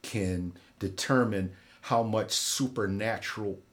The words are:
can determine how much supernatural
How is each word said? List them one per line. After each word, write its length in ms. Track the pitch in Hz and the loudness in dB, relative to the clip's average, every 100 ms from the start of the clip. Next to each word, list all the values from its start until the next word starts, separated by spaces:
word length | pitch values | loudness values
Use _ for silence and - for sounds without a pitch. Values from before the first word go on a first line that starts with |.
can 540 | - 110 95 90 90 - - - | -4 -2 0 0 -2 -8 -20 -6
determine 720 | 98 95 - 135 117 101 92 - - - | -6 -4 4 4 4 2 -2 -6 -20 -18
how 200 | - 117 | 0 2
much 300 | 113 110 104 | 4 0 0
supernatural 1300 | - - - 135 131 101 98 110 107 - - 104 92 - | -2 -2 -2 -2 0 -2 0 -2 -2 -6 -4 -4 -6 -12